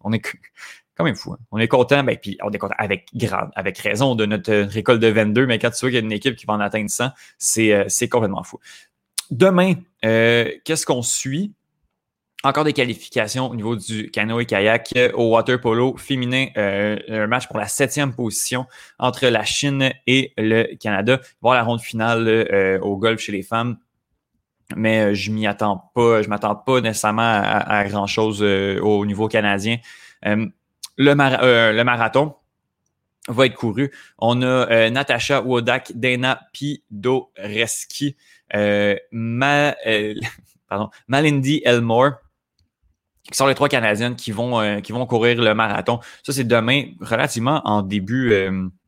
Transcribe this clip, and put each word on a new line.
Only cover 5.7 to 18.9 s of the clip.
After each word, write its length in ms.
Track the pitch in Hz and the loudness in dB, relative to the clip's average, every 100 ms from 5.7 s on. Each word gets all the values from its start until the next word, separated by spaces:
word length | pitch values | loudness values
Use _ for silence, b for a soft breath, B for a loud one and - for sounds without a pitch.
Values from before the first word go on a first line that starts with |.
tu 100 | - | -2
vois 100 | 127 | -2
qu'il 80 | 123 | 0
y 40 | |
a 20 | |
une 80 | 110 | -2
équipe 240 | 104 135 117 | -4 -4 -6
qui 100 | - | -4
va 80 | |
en 60 | 104 | -2
atteindre 300 | 101 110 104 | -2 -2 -4
cent, 200 | - 120 - B B | -4 -6 -6 B B
c'est, 360 | - - 110 | -4 2 4
euh, 120 | 104 98 | 4 2
c'est 200 | - 120 | -2 0
complètement 340 | 123 107 95 | 0 -2 -4
fou. 140 | 92 - B B B _ _ - - | -8 -16 B B B _ _ -12 -6
Demain, 440 | 120 185 180 185 175 - _ 110 | 2 4 6 2 0 -4 _ 0
euh, 440 | 113 113 117 113 - | 4 4 4 0 -4
qu'est-ce 220 | - 160 - | -6 -4 -2
qu'on 160 | 131 | -2
suit ? 500 | 120 - 135 143 208 - _ _ _ _ _ _ _ - | -2 -4 -4 -6 -6 -10 _ _ _ _ _ _ _ -6
Encore 200 | 139 139 | -2 0
des 80 | 151 | 0
qualifications 760 | 143 123 117 - 127 107 131 127 | 0 -2 -4 -6 -4 -2 -2 -6
au 60 | |
niveau 220 | 120 107 117 | -6 -6 -6
du 340 | - 110 107 | -6 -8 -6
canoë-kayak, 840 | - 107 117 117 101 104 117 117 123 | -4 -2 -2 0 2 4 2 0 0
euh, 160 | 123 | 0
au 160 | - 117 | 2 4
water 300 | 113 117 123 | 4 4 0
polo 360 | 120 113 127 - | 2 2 0 -2
féminin, 520 | - 135 123 131 135 - | -6 -4 -2 -2 -2 -2
euh, 420 | 101 98 104 104 - | -2 0 -2 -2 -6
un 200 | 110 107 | -4 -2
match 180 | 123 - | -2 -4
pour 100 | 110 | -6
la 120 | 104 | -4
septième 440 | - 139 - 139 | -2 -2 0 -4
position 540 | 120 117 101 - 127 131 B B | -2 -6 -4 -4 -6 -8 B B